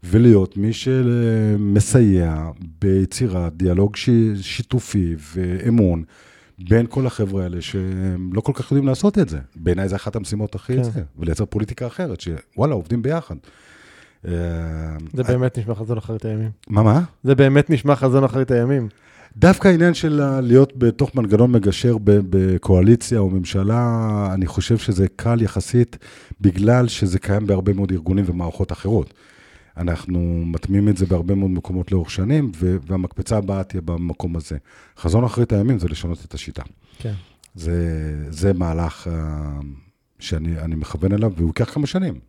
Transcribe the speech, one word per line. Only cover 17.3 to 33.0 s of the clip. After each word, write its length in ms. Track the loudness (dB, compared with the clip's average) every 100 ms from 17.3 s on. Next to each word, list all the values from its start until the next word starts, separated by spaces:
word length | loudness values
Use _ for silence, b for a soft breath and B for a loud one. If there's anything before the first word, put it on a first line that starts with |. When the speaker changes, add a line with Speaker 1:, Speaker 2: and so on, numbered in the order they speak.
| 6
Speaker 2:
באמת 340 | 6 6 4
נשמע 260 | 2 2 2
חזון 280 | 4 4
אחרית 280 | 2 0 0
הימים. 360 | 2 2 0 -2 b b b b 4
Speaker 1:
דווקא 300 | 6 6 4
העניין 260 | 6 4
של 280 | 2 0 0
ה-, 200 | 0 0
להיות 320 | 6 6 6 4
בתוך 380 | 0 2 0 0
מנגנון 360 | 2 4 6
מגשר 460 | 4 2 0 0 2
ב-, 220 | 4 4 4
בקואליציה 920 | 2 2 0 4 4 6 4 4 0
או 100 | 0
ממשלה, 1000 | 0 -2 -2 0 0 0 0 -2 -2 -2
אני 120 | -2 -2
חושב 300 | -2 0 -2
שזה 300 | 0 0 0 0
קל 260 | -2 0
יחסית, 560 | 0 -2 0 2 0 -2 B B B B
בגלל 460 | 0 2 2 4 2
שזה 320 | 0 -2 -2
קיים 280 | -2 -2 0
בהרבה 260 | 0 0
מאוד 180 | 0 -2
ארגונים 340 | -2 0 0 0
ומערכות 440 | -2 -4 -4 -6
אחרות. 420 | -4 -2 -2 -2 b b b b b b -8
אנחנו 680 | -4 -4 -4 -2 -2 -2 -4
מטמיעים 440 | -6 -2 0 2
את 80 | 0
זה 80 | 0
בהרבה 300 | 0 0 0
מאוד 160 | 0
מקומות 400 | -2 -4 -6 -2
לאורך 200 | -2 -2
שנים, 400 | -4 0 0 -2 -2
ו-, 160 | -2 -2 -4
והמקפצה 500 | -4